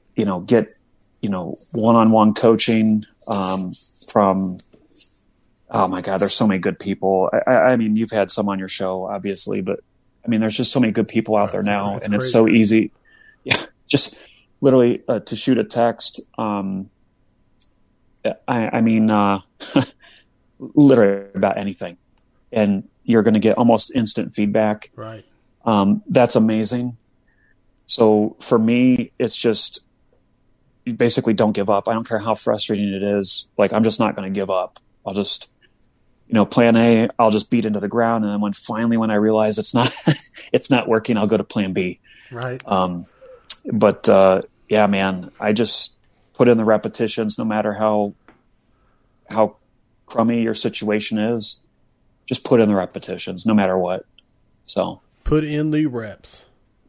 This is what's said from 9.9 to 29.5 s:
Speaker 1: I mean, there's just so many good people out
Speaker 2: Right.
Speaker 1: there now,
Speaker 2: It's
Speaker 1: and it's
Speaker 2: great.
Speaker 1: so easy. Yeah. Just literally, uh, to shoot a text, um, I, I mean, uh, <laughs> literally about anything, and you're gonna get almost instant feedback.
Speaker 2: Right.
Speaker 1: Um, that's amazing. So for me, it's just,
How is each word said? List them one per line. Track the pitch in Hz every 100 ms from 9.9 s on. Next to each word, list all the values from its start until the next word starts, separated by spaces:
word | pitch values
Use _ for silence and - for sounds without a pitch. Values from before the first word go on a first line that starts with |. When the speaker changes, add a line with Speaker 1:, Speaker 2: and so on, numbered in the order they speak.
| _ _ _
Speaker 1:
I | -
mean, | 110
there's | 110 107
just | 120
so | 135
many | 117
good | 110 101
people | 113 110 107
out |
Speaker 2:
Right. | 101
Speaker 1:
there | 95
now, | 101 101 101 101
Speaker 2:
It's |
Speaker 1:
and | 104
it's | 104 -
Speaker 2:
great. |
Speaker 1:
so | 117 113
easy. | 117 104 110 107 - _ _ _ _
Yeah. | - 113 - _ -
Just | 139 - - - _ _ _
literally, | 139 127 120 - -
uh, | 110
to | - 110
shoot | - 120
a |
text, | 107 120 117 113 - - - -
um, | 110 101 98 95 98 _ _ _ _ _ _ _ - _ _ _ _ _
I, | 110 - - 120 110
I | 117
mean, | 113 110 110
uh, | 107 101 98 - _ -
<laughs> | 285 - _ - - _ _ _ _
literally | 135 151 143 123 101 98 98
about | 95 101 -
anything, | 98 92 87 87 _ _ _ _ _
and | 113 104 98 - _
you're | - 113
gonna | 104 107
get | 110 98
almost | 117 113 -
instant | 127 110 - -
feedback. | - 104 110 107 104 - -
Speaker 2:
Right. | 110 110 - _ _ _
Speaker 1:
Um, | 120 104 98 104 -
that's | 127 120 117
amazing. | 110 110 107 123 123 120 _ _ _ _ _ _ _ _ -
So | - 110 107 107 -
for | - 117
me, | 110 120 127 123 113 -
it's | 117 -
just, | 120